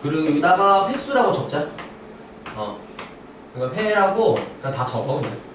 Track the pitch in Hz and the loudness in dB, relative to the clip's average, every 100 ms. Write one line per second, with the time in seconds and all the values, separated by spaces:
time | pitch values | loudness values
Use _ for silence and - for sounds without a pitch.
0 | 143 156 156 143 135 185 196 196 196 269 | -2 0 2 2 4 6 6 6 4 -2
1 | 277 269 208 185 - 143 147 - - - | 0 2 2 2 -2 -4 -4 -8 -16 -18
2 | - - - - - 110 104 - - - | -18 -20 -20 -18 -14 -10 -8 -10 -14 -16
3 | - - - - - 127 127 196 214 208 | -16 -16 -20 -20 -16 -6 -4 -2 2 4
4 | 190 196 220 - - - 135 127 - 120 | 4 4 2 2 -2 -8 -6 -4 -4 -4
5 | - 135 110 - - | -2 -2 -4 -8 -14